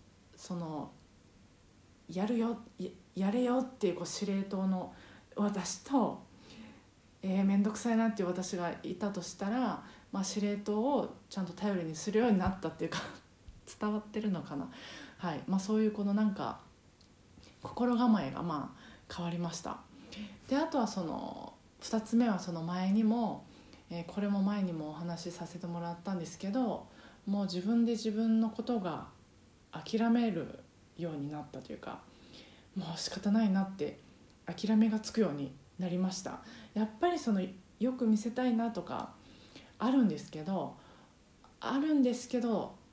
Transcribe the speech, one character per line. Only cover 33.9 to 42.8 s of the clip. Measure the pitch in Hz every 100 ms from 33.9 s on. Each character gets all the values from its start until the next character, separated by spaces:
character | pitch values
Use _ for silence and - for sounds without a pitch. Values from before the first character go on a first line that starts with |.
| - - - - - -
諦 | 170 208 220
め | 220
が | 214
つ | -
く | -
よ | 190
う |
に | 143 139 - - -
な | 180
り | 180
ま | 185
し | -
た。 | - - - - -
や | 208
っ | 214 -
ぱ | 349
り | 339
そ | -
の、 | 196 185 - - -
よ | 240
く | 254 233
見 | 214
せ | 240
た | 240 254
い |
な | 226 233
と | 226
か | - 123 - - - - - - - -
あ | 226
る | 269
ん | 214
で | 151
す | -
け | 156
ど、 | 156 190 135 - - - - - - - - -
あ | - 269
る | 311
ん | 302
で | 247
す | 240 -
け | 247
ど、 | 233 202 - -